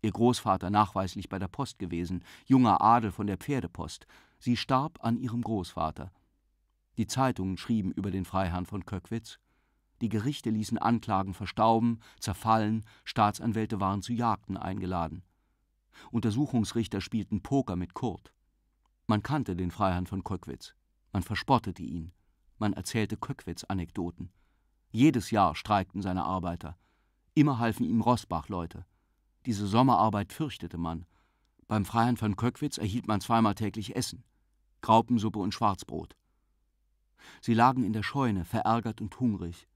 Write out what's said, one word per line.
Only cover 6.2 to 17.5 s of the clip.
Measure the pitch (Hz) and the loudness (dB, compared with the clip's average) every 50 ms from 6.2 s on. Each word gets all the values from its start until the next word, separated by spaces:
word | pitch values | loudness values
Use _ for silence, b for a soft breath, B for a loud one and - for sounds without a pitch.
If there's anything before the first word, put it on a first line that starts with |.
| _ _ _ _ _ _ _ _ _ _ _ _ _ _ _ | _ _ _ _ _ _ _ _ _ _ _ _ _ _ _
Die | - 107 | -4 -4
Zeitungen | - - 131 135 131 117 - 95 95 92 | -2 0 0 0 0 0 -2 -2 -4 -4
schrieben | 85 - - 117 110 95 92 | -6 -2 0 0 0 0 -2
über | - - 98 101 | -4 -4 -4 -4
den | 92 95 90 | -2 -4 -4
Freiherrn | - - 95 95 90 85 90 92 | -2 0 0 0 0 0 -4 -4
von | - - 101 92 | -6 -8 -10 -10
Köckwitz. | - - 92 - - 113 117 110 - - _ _ _ _ _ _ _ _ _ _ _ _ _ | -8 -8 -10 -8 -6 -8 -8 -8 -10 -20 _ _ _ _ _ _ _ _ _ _ _ _ _
Die | - 110 | -4 -2
Gerichte | 95 107 104 135 143 - - 120 | 0 0 0 -2 -4 -4 -4 -2
ließen | 110 107 107 - 113 - | -2 -2 -2 -2 -4 0
Anklagen | - 113 120 110 - - 101 95 95 95 95 | 2 2 2 2 0 0 0 0 0 -2 -6
verstauben, | - 104 90 - - 110 110 113 113 113 117 117 110 B B B B | -8 -8 -8 0 2 4 4 4 4 4 2 0 -2 B B B B
zerfallen, | - - 101 - - 113 113 110 107 104 110 110 110 b b b b | -6 -6 -6 -4 2 2 4 4 4 2 0 -2 -4 b b b b
Staatsanwälte | - - 120 110 104 101 - - 113 104 110 110 107 113 98 | -6 2 2 2 2 2 0 -4 -2 -2 -2 -2 -2 -2 -2
waren | 98 95 98 101 | 0 0 0 -2
zu | 95 - | -4 -4
Jagden | 120 113 120 117 104 95 _ - 95 | -4 0 0 0 0 -2 _ -8 -8
eingeladen. | 92 - 90 95 - 95 90 92 90 82 82 76 92 - _ _ _ _ _ _ _ _ _ _ _ _ _ B B B B | -6 -4 -6 -6 -4 -4 -4 -2 -2 -4 -4 -6 -10 -16 _ _ _ _ _ _ _ _ _ _ _ _ _ B B B B
Untersuchungsrichter | - 117 117 113 104 120 147 135 - 120 107 - - 117 113 - - 98 | -4 0 0 0 0 0 0 2 2 0 0 2 0 -2 -2 0 -2 -6
spielten | 92 - - 110 101 - 110 98 | -6 -2 -4 -4 -2 -2 -4 -4
Poker | - - | -2 0